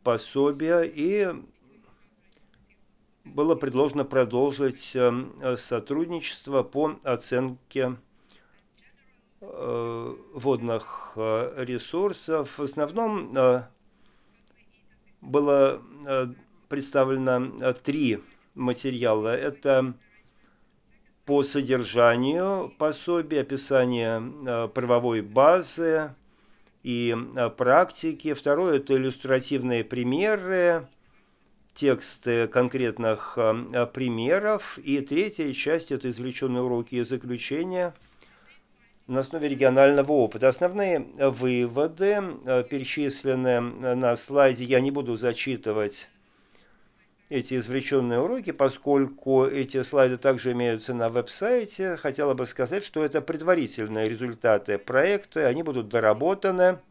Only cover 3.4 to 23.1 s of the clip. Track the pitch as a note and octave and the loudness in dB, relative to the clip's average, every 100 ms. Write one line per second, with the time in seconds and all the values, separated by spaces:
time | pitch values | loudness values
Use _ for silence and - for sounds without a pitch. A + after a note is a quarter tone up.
3.4 | D#3 D#3+ C#3 B2 D3 C#3 C#3 C3+ A#2 B2 | 0 2 0 0 0 0 -2 0 0 2
4.4 | C#3 C#3 C3+ B2 - C3 B2 A#2+ B2+ - | 0 0 -4 -4 -8 2 2 2 -8 -8
5.4 | C3 B2 - A#2+ G#2+ C#3+ E3+ E3+ - - | -6 -6 -4 -6 -4 -6 -4 -6 -10 -12
6.4 | - C#3 B2+ C3+ D#3 - C3+ A#2 - B2+ | -2 -2 -2 -2 -2 -2 -4 -4 -2 -2
7.4 | C3 B2+ _ C3+ B2+ B2+ _ _ _ _ | -2 -8 _ -4 -4 -4 _ _ _ _
8.4 | _ _ _ _ _ _ _ _ _ _ | _ _ _ _ _ _ _ _ _ _
9.4 | G3+ - A#2+ A#2+ A#2 A#2 A#2+ A#2+ - C3+ | -18 -10 -6 -4 -4 -6 -10 -12 -16 -6
10.4 | B2+ B2 A#2 A2+ - - - A2 A2 A2 | -2 0 0 -4 -6 -14 -12 -6 -2 -2
11.4 | C3 C#3 B2+ A#2+ - E3+ G3+ F#3 - D#3+ | -2 -6 -8 -8 -6 -4 -4 -4 -4 -4
12.4 | C#3 - C#3+ C#3+ D3 F#3+ A3+ G#3 C#3+ C3 | -4 -6 -8 -4 -4 -2 -4 -4 -4 2
13.4 | B2+ B2 B2 _ _ _ _ _ _ _ | 4 4 -2 _ _ _ _ _ _ _
14.4 | _ _ _ _ _ _ _ _ C3+ C#3+ | _ _ _ _ _ _ _ _ -2 0
15.4 | C#3+ C#3 C3+ C3+ A#2+ C#3+ C#3+ C3+ B2+ B2 | 4 6 4 2 -10 -18 -4 -2 -2 -10
16.4 | _ _ _ C#3+ C#3 C#3 C3 C3 C3 B2 | _ _ _ -8 -2 2 2 2 2 0
17.4 | B2+ A2+ C3 B2 - C#3+ C3+ G#2 - _ | -2 -4 -4 -2 -4 0 0 -2 -6 _
18.4 | _ - B2+ A#2+ C#3 B2 A#2+ G#2+ A2 B2 | _ -6 -4 -2 -4 -2 0 2 0 -2
19.4 | D3 C#3 C#3 C3+ C3 A#2+ _ _ _ _ | -4 -2 2 2 2 -6 _ _ _ _
20.4 | _ _ _ _ _ _ _ _ - C#3+ | _ _ _ _ _ _ _ _ 0 2
21.4 | C#3 C#3+ B2 C3 A2 A2+ A#2+ A#2+ C3 E3 | 2 -2 0 -2 0 6 6 6 0 0
22.4 | F#3+ F#3+ D#3+ - D#3 - - | -2 -2 -6 -2 -2 -2 -2